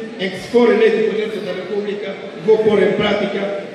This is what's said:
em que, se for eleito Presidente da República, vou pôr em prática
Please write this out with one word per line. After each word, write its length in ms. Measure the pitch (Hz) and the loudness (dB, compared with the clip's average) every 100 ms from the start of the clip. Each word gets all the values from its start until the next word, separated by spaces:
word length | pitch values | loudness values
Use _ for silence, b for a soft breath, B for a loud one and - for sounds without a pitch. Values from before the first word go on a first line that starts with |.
| - - | -10 -8
em 100 | 190 | -8
que, 80 | - | -8
se 100 | - | 0
for 220 | 240 226 | 4 4
eleito 380 | 208 220 214 214 | 6 4 4 0
Presidente 360 | 202 208 185 180 | -2 -4 -6 -6
da 80 | |
República, 640 | 185 202 208 202 196 - - 190 - 175 | -8 -6 -6 -4 -6 -8 -10 -12 -2 4
vou 120 | 220 | 4
pôr 220 | 220 202 | 4 4
em 120 | 185 | 4
prática 720 | - 208 202 202 202 196 - - | 2 0 0 -2 -2 -4 -6 -10